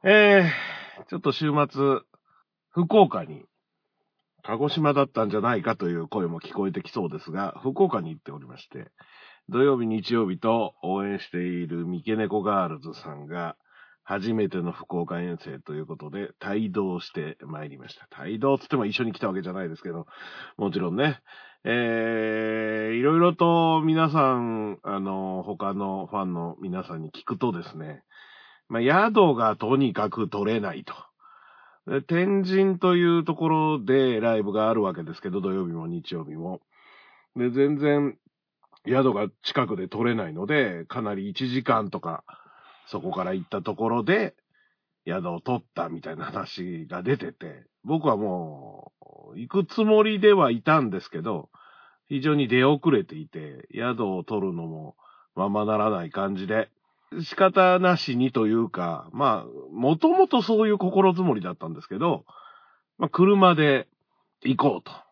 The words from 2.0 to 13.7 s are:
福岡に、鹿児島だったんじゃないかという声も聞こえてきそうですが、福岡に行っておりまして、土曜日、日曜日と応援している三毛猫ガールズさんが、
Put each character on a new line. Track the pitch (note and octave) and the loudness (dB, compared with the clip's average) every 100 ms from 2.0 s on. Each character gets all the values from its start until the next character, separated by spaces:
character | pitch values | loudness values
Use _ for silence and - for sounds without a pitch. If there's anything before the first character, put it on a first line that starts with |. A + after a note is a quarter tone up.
| _ _ _ _ _ _ _ | _ _ _ _ _ _ _
福 | - E3+ G#3+ | -2 4 6
岡 | G3 G2+ D#2 | 6 4 -8
に、 | D2+ - _ _ _ _ _ _ _ _ _ | -14 -20 _ _ _ _ _ _ _ _ _
鹿 | - A2 | -8 -2
児 | D3 | -2
島 | E3+ D3+ | 2 2
だ | C#3+ | 4
っ | C3+ | 2
た | - | 0
ん | G#2+ | 0
じ | G#2 | 0
ゃ | |
な | A2+ A2+ | 0 0
い | |
か | G#2 A2 | -2 -2
と | F2+ | -2
い | E2+ | -4
う | D#2+ | -4
声 | G#2+ F2 | -4 -4
も | E2 | -6
聞 | - | -10
こ | - G2 | -4 -4
え | |
て | F2+ | -4
き | - | -8
そ | A#2 F2 | -6 -6
う | |
で | F#2+ | -8
す | - | -10
が、 | E2+ G2 - | -8 -8 -6
福 | C3 C3+ | -6 0
岡 | G3 A2 | 0 0
に | D#2+ | -6
行 | D#2+ | -12
っ | |
て | - | -14
お | - | -18
り | C#2 | -18
ま | B1+ | -20
し | - | -18
て、 | - - _ _ - - - - | -18 -18 _ _ -20 -20 -20 -6
土 | A#2 | 2
曜 | C#3 C3 | 2 2
日、 | A2+ | 0
日 | A2 F#2+ | -2 0
曜 | A#2+ G#2 | 0 0
日 | F2+ | -2
と | A2+ A2+ G2+ _ | 0 0 0 _
応 | F2 G2 | -4 -4
援 | G2+ G2+ | -4 -6
し | - | -6
て | F2 | -6
い | F2+ F2 E2 | -4 -4 -6
る | E2+ E2+ | -6 -6
三 | F2+ | -6
毛 | F#2 A2 | -4 -2
猫 | G#2 G#2+ | -2 -2
ガ | G2+ G2 F2 | 0 0 -2
ー | |
ル | D#2 | -6
ズ | D#2+ | -14
さ | D#2 D#2+ | -16 -16
ん | D2 D2 | -16 -12
が、 | F2 E2 - _ | -10 -10 -12 _